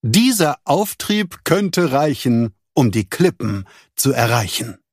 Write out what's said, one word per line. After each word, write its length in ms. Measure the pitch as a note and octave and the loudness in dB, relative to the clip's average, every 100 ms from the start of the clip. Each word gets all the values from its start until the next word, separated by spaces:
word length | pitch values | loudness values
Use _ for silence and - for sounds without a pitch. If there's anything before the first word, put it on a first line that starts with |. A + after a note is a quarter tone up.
| A#2 | 2
Dieser 520 | D3+ B3 A3 D#3 - - | 2 2 2 0 0 0
Auftrieb 800 | E3+ G#3 - - G#3 F#3 - - | 0 0 -6 -2 -2 -2 -6 0
könnte 480 | F#3 G3+ F3+ E3+ | 0 2 0 0
reichen, 600 | C3+ D3+ C3+ B2+ A#2 A#2 _ _ | 2 0 0 0 0 0 _ _
um 180 | - A#2+ | 0 2
die 160 | G#2 G2 | 0 -4
Klippen 580 | - F3+ - A2+ G2+ F#2+ - _ - | 0 0 0 -6 -6 -10 -20 _ -4
zu 160 | C3+ | -2
erreichen. 680 | B2 A#2 A#2+ G2 - A#2 - _ | 0 0 0 -2 -6 -10 -14 _